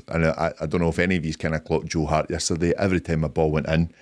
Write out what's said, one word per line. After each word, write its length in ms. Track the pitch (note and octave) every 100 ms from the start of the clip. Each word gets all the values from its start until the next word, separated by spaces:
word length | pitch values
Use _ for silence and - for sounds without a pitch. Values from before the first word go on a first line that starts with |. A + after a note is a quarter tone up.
| -
And 200 | E2+ D#2+
I, 260 | D2+ E2 -
I 40 | D#2+
don't 140 | F2
know 80 | E2
if 100 | F2
any 160 | F2+ F2+
of 100 | D#2
yous 100 | D#2
kinda 240 | E2 D#2+
clocked 280 | - D#2+ E2
Joe 180 | E2 D2
Hart 240 | D2+ C#2+
yesterday. 420 | E2 - E2+ E2+ -
Every 240 | G2 F2+
time 220 | - D#2+
a 60 | D2+
ball 220 | D#2+ D#2
went 160 | D2+ D2
in, 240 | D#2+ E2 -